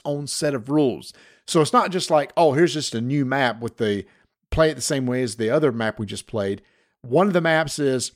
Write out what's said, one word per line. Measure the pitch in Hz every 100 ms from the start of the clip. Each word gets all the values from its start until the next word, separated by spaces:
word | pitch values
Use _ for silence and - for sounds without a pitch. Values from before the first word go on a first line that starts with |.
own | 147 143 143
set | - 151
of | 135 127
rules. | 151 139 82 - - - _ -
So | 170
it's | -
not | 247 208
just | 180 -
like, | 156 139 -
"Oh, | 165
here's | 135 170
just | 147 131
a | 113
new | 120 143
map | 131 139 127 113
with | 117 -
the | 110 101 95 _ _ _ _
play | 156 160
it |
the | 135
same | - 143 127
way | 123
as | 123 110
the | 110
other | 147 151
map | 117 110 -
we | 104
just | 104 -
played." | 113 98 104 - _ _ _
One | 120 135 208
of |
the | 175
maps | 165 160 156 -
is | 139 127 -